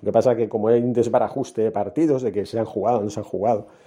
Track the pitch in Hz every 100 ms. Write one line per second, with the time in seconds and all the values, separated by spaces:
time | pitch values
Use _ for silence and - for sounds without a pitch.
0 | 98 110 123 117 107 110 107 120 120 120
1 | 107 120 113 - 123 - 110 104 101 151
2 | 160 131 123 101 95 113 110 104 101 120
3 | 104 107 101 92 107 107 - -